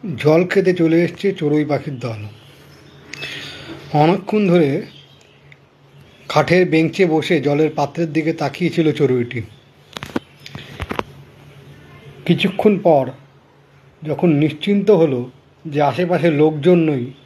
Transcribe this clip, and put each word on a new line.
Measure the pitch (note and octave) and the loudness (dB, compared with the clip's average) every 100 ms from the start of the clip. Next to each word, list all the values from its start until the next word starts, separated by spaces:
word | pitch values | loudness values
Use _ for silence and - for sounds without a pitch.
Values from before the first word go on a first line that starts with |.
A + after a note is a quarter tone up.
| A3 B2 | -8 -2
জল | D3 D#3+ F3+ | 2 4 4
খেতে | G#3 F#3 | 2 2
চলে | F3+ E3 E3 | 2 2 2
এসছে | E3+ F3 G3 | 0 -2 -4
চড়ুই | F#3 D3 D3+ | -2 0 0
পাখির | D3 C#3 - C3 | 0 -4 -4 -8
দল। | A#2+ G#2+ G#2 G#2 - - - - - - - - - - - - - - - | -8 -10 -12 -16 -20 -20 -20 -20 -20 -20 -20 -14 -12 -12 -14 -16 -16 -18 -4
অনেকক্ষণ | D3+ D#3 F#3 - G#3+ G3+ | 2 4 2 0 0 4
ধরে | F3 D3 C#3+ - - - - - _ - - _ _ _ - - - - | 4 4 0 -6 -18 -20 -20 -20 _ -20 -20 _ _ _ -20 -20 -20 -4
কাঠের | - D3 F3 F3 | -2 2 4 4
বেঞ্চে | D#3 D#3+ - F#3 | 2 0 2 2
বসে | D#3 D3 E3 | 2 0 0
জলের | C3+ C#3+ D#3 D3+ | 2 2 0 0
পাত্রের | C#3+ - E3+ | -6 -4 -4
দিকে | D3 D3+ | -2 -2
তাকিয়ে | D#3+ C#3+ C#3 F3 | -4 -6 -2 -2
ছিল | - D#3 | 0 0
চড়ুইটি। | C#3+ C#3 B2+ A#2+ A#2+ G#2 - _ _ _ - - - - - - - - - - - - - - - - - - - - - - - - | 2 2 2 -2 -6 -10 -16 _ _ _ -16 -10 -10 -10 -20 -18 -18 -16 -14 -10 -8 -8 -10 -20 -20 -20 -20 -20 -20 -20 -20 -20 -16 -4
কিছুক্ষণ | E3+ F#3+ - G#3+ G3+ | -2 -2 0 0 2
পর | F3 D3+ B2+ - - _ _ _ _ _ _ _ | 2 2 0 -8 -20 _ _ _ _ _ _ _
যখন | D#3 C#3+ F3+ | -8 0 2
নিশ্চিন্ত | D3 D3+ D3 - G3+ F#3 | 2 0 -2 -2 0 2
হলো | G3 D#3+ B2+ B2 - _ _ E3 | 4 4 0 -6 -14 _ _ -8
যে | C#3+ | -2
আশেপাশে | C#3+ B2+ F3+ F3 E3+ | 0 0 -2 0 0
লোকজন | D3 D#3 D#3 D3 F3+ | 2 2 2 4 4
নেই | D#3+ C#3 B2 - | 4 0 -6 -12